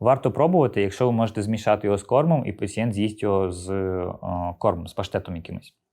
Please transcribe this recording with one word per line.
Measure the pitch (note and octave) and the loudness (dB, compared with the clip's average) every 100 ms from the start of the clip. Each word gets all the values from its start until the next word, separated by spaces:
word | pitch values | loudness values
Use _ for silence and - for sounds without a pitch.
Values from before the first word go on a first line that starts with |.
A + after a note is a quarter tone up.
Варто | A2 C3 C3 | 2 2 2
пробувати, | - D#3 F3+ B2+ G#2 | 2 2 4 4 2
якщо | G2 - B2 | 0 2 0
ви | |
можете | A#2 A2+ G#2+ | 2 0 -2
змішати | G2+ A2 - G#2 G#2 | -2 -2 2 2 2
його | G2+ | 0
з | |
кормом, | - B2+ D#3+ D#3 - | 2 2 4 2 0
і | |
пацієнт | - G2+ - A#2 | -6 -6 -2 -2
з'їсть | G2+ G#2+ G#2 | 0 -2 0
його | G#2+ G2 F#2+ | 0 2 0
з, | F2+ F2+ | -4 -6
е, | G2 F#2+ F#2 F2+ - F#2 F2+ F2 F2 | -4 -2 -2 -4 -8 -6 -4 -4 -2
кормом, | A2 E2+ E2 | 0 0 -6
з | |
паштетом | - G2 G#2 - E2+ | -8 -6 -6 -6 -10
якимось. | E2+ F#2 - _ _ | -10 -14 -14 _ _